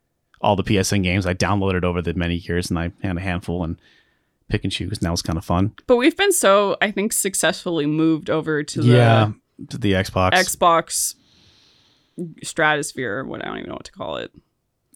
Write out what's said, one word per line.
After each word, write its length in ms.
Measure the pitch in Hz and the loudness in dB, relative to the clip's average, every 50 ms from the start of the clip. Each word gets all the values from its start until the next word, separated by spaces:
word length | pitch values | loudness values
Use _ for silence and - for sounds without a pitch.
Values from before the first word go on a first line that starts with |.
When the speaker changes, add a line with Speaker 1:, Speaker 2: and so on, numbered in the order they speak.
| _ _ _ _ _ _ _ _ | _ _ _ _ _ _ _ _
Speaker 1:
all 160 | - 110 101 | 0 0 2
the 60 | 92 95 | 2 0
P 160 | - 107 95 | 0 0 0
S 120 | 95 - 101 | 0 0 0
N 100 | 101 92 | 0 0
games 240 | 90 87 101 90 | 2 0 0 0
I 80 | 87 92 | 0 -2
downloaded 500 | - 95 87 101 101 98 98 92 90 87 | 0 0 0 0 0 0 0 0 0 0
over 160 | 90 87 90 | 0 0 -2
the 140 | 82 85 85 | -2 -2 -2
many 220 | 90 87 85 87 | -2 -2 -2 -2
years, 340 | 87 92 - 85 87 87 - | -4 -4 -4 -4 -2 -2 -2
and 80 | 87 82 | -2 -4
I 140 | 85 87 - _ - | -4 -4 -6 _ -6
had 140 | 95 90 85 | -6 -6 -4
a 20 | |
handful 420 | 92 95 87 87 - - 85 90 85 | -4 -4 -6 -6 -6 -6 -4 -4 -4
and 160 | 80 85 - _ _ _ _ _ _ _ _ _ _ _ _ _ - | -4 -6 -8 _ _ _ _ _ _ _ _ _ _ _ _ _ -4
pick 160 | - 104 - | -2 -2 -2
and 80 | 101 - | -2 -4
choose. 300 | - 90 90 104 - 92 | -6 -6 -6 -6 -4 -4
Now 100 | 85 85 | -4 -4
it's 80 | 85 | -4
kinda 220 | - - 82 82 - | -4 -4 -4 -4 -2
fun. 320 | - 90 87 98 107 - - - | -2 0 0 0 -2 -4 -4 0
Speaker 2:
But 100 | - 247 | 2 2
we've 200 | 240 247 330 - | 4 4 2 2
been 160 | - 392 403 359 | 2 2 2 2
so, 440 | - - 190 196 208 202 196 - - | 4 4 4 6 6 4 2 0 -2
I 100 | 185 208 | -2 -2
think, 220 | 196 196 196 226 - | 0 -2 -2 -2 -2
successfully 720 | - - 196 190 - - 160 185 - - 180 170 160 147 | -2 -2 -2 -2 -2 0 -2 -2 -2 -4 -4 -2 -2 0
moved 460 | 147 151 160 160 160 160 151 - - | 0 0 2 2 2 2 0 -2 -2
over 320 | 147 160 156 160 156 147 147 | -2 -2 -2 -2 -2 -4 -4
to 180 | - - 120 117 | -4 -2 2 4
the 60 | 123 | 6
Speaker 1:
Yeah, 440 | 123 123 120 113 113 113 110 107 107 - _ _ _ - - - | 6 8 6 6 6 6 4 2 0 -6 _ _ _ -18 -16 -12
to 80 | - | -8
the 160 | 123 107 101 95 | -2 0 2 2
Xbox. 400 | 92 95 - - 92 92 92 175 | 2 0 0 0 2 2 4 4
Speaker 2:
Xbox 800 | 185 185 - - - 180 175 165 165 165 - - - - - - _ _ _ _ _ _ _ _ _ _ _ _ _ _ _ _ _ _ _ _ - 180 165 - - - | 4 2 2 0 2 4 4 4 4 2 -2 -4 -4 -4 -4 -6 _ _ _ _ _ _ _ _ _ _ _ _ _ _ _ _ _ _ _ _ -12 -12 -12 -14 -14 -14
stratosphere, 760 | - - - 156 151 151 147 143 - - - 127 110 98 131 | -8 -4 0 0 2 2 0 -2 -6 -6 -6 -6 -6 -6 -6
or 60 | 135 | -8
what, 200 | - - - - | -8 -10 -10 -8
I 40 | - | -8
don't 100 | 53 - | -10 -10
even 100 | - - | -10 -12
know 80 | - | -12
what 80 | - - | -14 -14
to 80 | - - | -16 -14
call 240 | - - - 76 | -10 -8 -8 -6
it. 160 | 60 57 - _ - - _ _ _ _ _ _ _ _ _ _ | -8 -8 -10 _ -18 -20 _ _ _ _ _ _ _ _ _ _